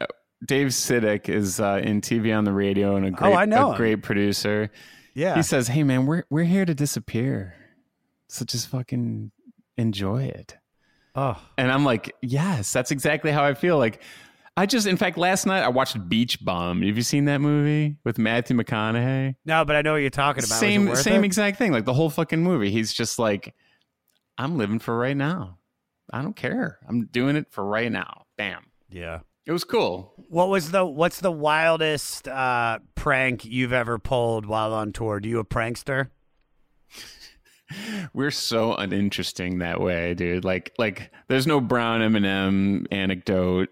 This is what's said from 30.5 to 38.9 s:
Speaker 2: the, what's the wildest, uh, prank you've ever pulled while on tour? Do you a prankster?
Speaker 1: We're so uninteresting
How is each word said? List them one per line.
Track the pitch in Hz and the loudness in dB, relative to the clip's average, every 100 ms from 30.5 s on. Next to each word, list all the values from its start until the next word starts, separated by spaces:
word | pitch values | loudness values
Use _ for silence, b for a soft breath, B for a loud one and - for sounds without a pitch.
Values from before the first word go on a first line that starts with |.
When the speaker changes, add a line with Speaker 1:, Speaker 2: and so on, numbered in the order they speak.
| 196 156 | 2 0
Speaker 2:
the, | 190 180 | 0 0
what's | 143 170 - | 0 0 0
the | 185 | -2
wildest, | 160 151 156 165 165 156 147 - - 135 | 0 2 2 4 2 0 -2 -4 -10 -8
uh, | 131 127 123 117 113 - - | -2 0 0 0 -4 -8 -6
prank | 151 131 131 120 113 | 0 2 0 -2 -6
you've | 127 127 | -4 0
ever | 127 117 113 | 0 0 -4
pulled | - 127 117 113 104 | -2 0 0 -2 -2
while | 110 110 | -2 -2
on | 110 107 | -2 -4
tour? | 104 113 101 | -4 -4 -4
Do | 107 | -4
you | 117 | -4
a | 104 | -2
prankster? | 123 117 117 - 135 131 _ _ _ _ _ _ _ _ B B B B B B B B 190 220 208 165 | -4 -4 -6 -6 -4 -4 _ _ _ _ _ _ _ _ B B B B B B B B -14 -10 -8 -8
Speaker 1:
We're | - 143 | -4 -4
so | - - 113 110 - | -4 -2 0 0 0
uninteresting | 98 | -2